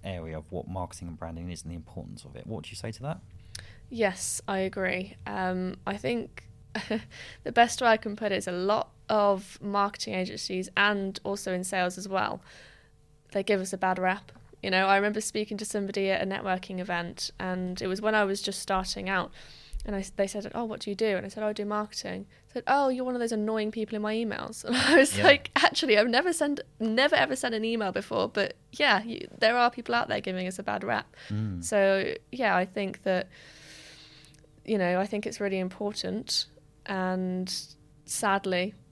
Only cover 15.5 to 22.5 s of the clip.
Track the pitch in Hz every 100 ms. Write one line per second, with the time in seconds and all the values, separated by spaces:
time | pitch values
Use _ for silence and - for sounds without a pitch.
15.5 | 208 214 208 196 202 196 190 190 196 202
16.5 | 185 185 185 180 175 170 - - - 185
17.5 | 180 180 180 190 190 214 214 202 196 -
18.5 | 190 - 190 185 - 190 190 175 - -
19.5 | - - - - 202 190 - 196 208 202
20.5 | - 233 214 - 202 220 190 190 202 214
21.5 | 214 208 208 214 - 202 185 202 - _